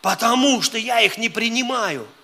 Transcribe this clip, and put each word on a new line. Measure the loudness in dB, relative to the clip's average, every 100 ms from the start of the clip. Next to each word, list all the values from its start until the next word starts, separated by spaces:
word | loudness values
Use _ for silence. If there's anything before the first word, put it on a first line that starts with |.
Потому | 0 2 2 4 4 2
что | 0 -4
я | -2 2
их | 2 2
не | -6
принимаю. | -2 -4 -2 -4 -2 -4 -4 -10 -18